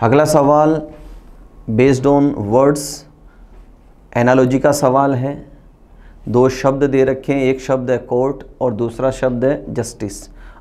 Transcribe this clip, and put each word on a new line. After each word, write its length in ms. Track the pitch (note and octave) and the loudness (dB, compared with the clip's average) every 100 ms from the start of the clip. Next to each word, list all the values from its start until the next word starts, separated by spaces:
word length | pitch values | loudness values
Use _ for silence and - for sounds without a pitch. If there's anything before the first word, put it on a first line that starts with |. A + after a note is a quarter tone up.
अगला 240 | F3 C#3 | 2 2
सवाल 580 | D3+ D3+ C#3 D3 D#3 D#3 D#3 - - - - - - - - | 4 4 4 4 2 0 -4 -16 -20 -20 -20 -20 -20 -16 -4
based 360 | A2 C3+ B2+ C3+ | 2 2 2 2
on 160 | C#3+ C#3+ - G2+ | 2 2 -2 0
words, 280 | A#2+ C#3 D3 - - - _ - - - - - - _ - - A#2+ | 2 2 0 -6 -14 -18 _ -20 -20 -20 -20 -20 -20 _ -20 -8 0
एनालॉजी 420 | B2 C3 B2+ C#3 | 2 4 4 2
का 140 | D3 | 0
सवाल 420 | C#3+ C3+ C3 C#3 | 2 2 2 0
है। 320 | B2+ C3 D3+ - - - _ _ - - - - | -2 -4 -8 -14 -20 -20 _ _ -20 -20 -16 -2
दो 200 | A#2 C3 | 2 2
शब्द 360 | C3 C#3 C3+ | 2 -2 0
दे 200 | C#3+ C3+ | 0 2
रखे 280 | C3 C3 - | 0 -2 -4
हैं, 100 | C#3 | -2
एक 180 | C3 C3 | 0 -2
शब्द 300 | - C3 B2 | -2 -4 -2
है 80 | A#2+ | -4
कोर्ट 440 | A#2+ B2 C3+ C#3 - - | -2 -2 -2 -4 -14 -6
और 120 | B2 | -6
दूसरा 380 | G#2 A#2 A2+ C3 | -4 -6 -4 -4
शब्द 340 | - C3 A#2+ | -2 -4 -2
है 300 | C3 D3 - | -2 -2 -6
जस्टिस, 540 | A#2+ A2 - G#2 - - - - - | -8 -8 -10 -12 -12 -18 -20 -20 -20